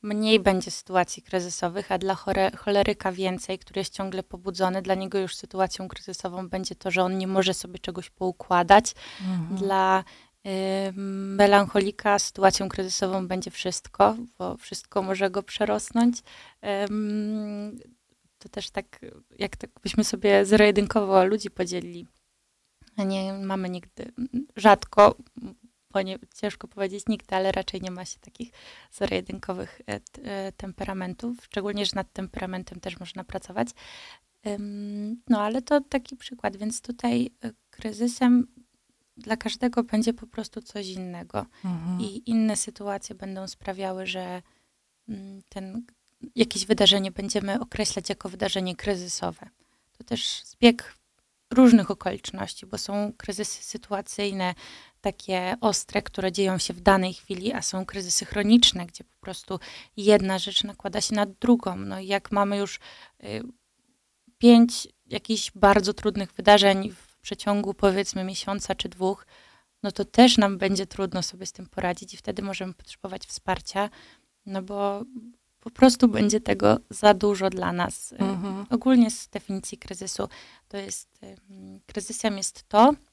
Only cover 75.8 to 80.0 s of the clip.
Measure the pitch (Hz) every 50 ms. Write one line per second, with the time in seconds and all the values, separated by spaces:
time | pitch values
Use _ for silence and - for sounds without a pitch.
75.8 | - 262 247 - - 240 202 214 214 208 214 214 226 - 202 190 196 202 220 240
76.8 | - _ 208 - - 208 208 190 202 208 202 190 190 190 185 185 180 175 175 175
77.8 | 175 180 - - - - - - 196 190 196 180 175 202 190 190 202 226 247 233
78.8 | 240 262 262 247 240 220 226 - - - _ 202 - - 196 190 - - - -
79.8 | - - 196 180